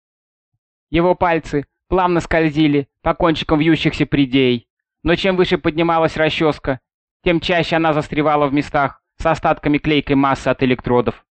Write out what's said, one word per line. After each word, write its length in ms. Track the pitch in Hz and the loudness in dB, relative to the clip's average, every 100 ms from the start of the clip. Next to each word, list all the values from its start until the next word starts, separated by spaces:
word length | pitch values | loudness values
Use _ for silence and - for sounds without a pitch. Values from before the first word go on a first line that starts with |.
| _ _ _ _ _ _ _ _ - | _ _ _ _ _ _ _ _ -4
Его 280 | 160 180 180 | 0 0 0
пальцы 500 | 180 165 - 147 139 _ - | 0 -2 -2 -6 -6 _ -4
плавно 280 | 180 180 170 | 0 2 0
скользили 680 | - 165 160 147 156 143 139 _ | 0 0 0 2 2 2 -2 _
по 100 | 160 | -4
кончикам 460 | - 175 156 - 156 | 0 0 0 -2 0
вьющихся 480 | 160 156 160 - - | 2 2 0 -2 -2
придей, 600 | 139 135 135 127 120 - _ _ _ | 0 0 2 2 0 -6 _ _ _
но 120 | 160 | -2
чем 220 | 175 196 185 | 0 0 0
выше 220 | 175 180 | 0 0
поднималась 580 | 170 156 170 165 160 - | -2 -2 0 2 0 0
расчёска, 640 | 156 - 160 - - 131 _ _ _ _ | -2 0 -2 -2 -6 -8 _ _ _ _
тем 160 | 185 170 | -2 0
чаще 380 | - 175 160 165 | 0 -2 0 0
она 160 | 160 | 0
застревала 540 | 151 151 147 151 147 147 | 0 -2 -2 0 0 0
в 80 | |
местах 480 | 143 135 151 135 - _ - | -2 -2 -2 -2 -6 _ -4
с 80 | 165 | -2
остатками 500 | 151 170 156 143 147 | 0 0 0 0 0
клейкой 400 | 156 151 - 139 | 0 -2 0 0
массы 320 | 139 131 139 | 2 0 -2
от 140 | 127 | 0
электродов. 640 | 127 127 - 123 117 - _ | 0 -2 0 0 0 -6 _